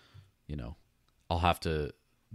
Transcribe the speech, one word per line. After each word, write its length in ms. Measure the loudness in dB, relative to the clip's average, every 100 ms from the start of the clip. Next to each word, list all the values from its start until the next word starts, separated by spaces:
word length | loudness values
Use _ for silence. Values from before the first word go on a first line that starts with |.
| -20 -20 -20 _ -10
you 100 | -8
know, 180 | -8 -12 _ _ _ _ -2
I'll 100 | 2
have 200 | 4 4
to 320 | 2 0 -2 -6 _ _ -18